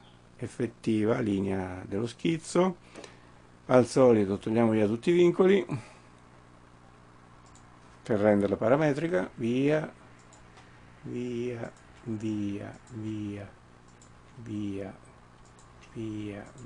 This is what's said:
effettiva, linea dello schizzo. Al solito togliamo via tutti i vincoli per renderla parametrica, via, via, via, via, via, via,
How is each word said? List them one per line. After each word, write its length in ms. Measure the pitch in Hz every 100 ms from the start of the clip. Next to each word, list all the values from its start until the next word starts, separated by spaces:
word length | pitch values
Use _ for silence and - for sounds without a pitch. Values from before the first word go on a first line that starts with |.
| - - - -
effettiva, 840 | 120 - 117 - 113 110 104 131
linea 640 | 110 98 98 95 92 92 110
dello 200 | 98 117
schizzo. 720 | - 170 165 - 170 185 - - - - - - - - - -
Al 200 | 127 117
solito 520 | 139 127 110 98 101
togliamo 340 | 110 113 113
via 140 | 110 104
tutti 240 | 117 175
i 20 |
vincoli 520 | 175 175 170 190 196 - 127 - - - - - - - - - - - - - - - - - - - - - -
per 160 | - 104
renderla 380 | 107 101 101 98
parametrica, 760 | 110 143 151 139 165 180 - -
via, 560 | 117 127 143 156 156 - - - - - - - - - - -
via, 680 | 123 123 123 117 123 117 - - - -
via, 760 | 117 107 110 104 101 101 107 - -
via, 540 | 113 107 107 104 101 98 - - - - - - - - -
via, 580 | 117 104 101 98 98 - - - - - - - - - -
via, 600 | 123 110 107 104 101 - -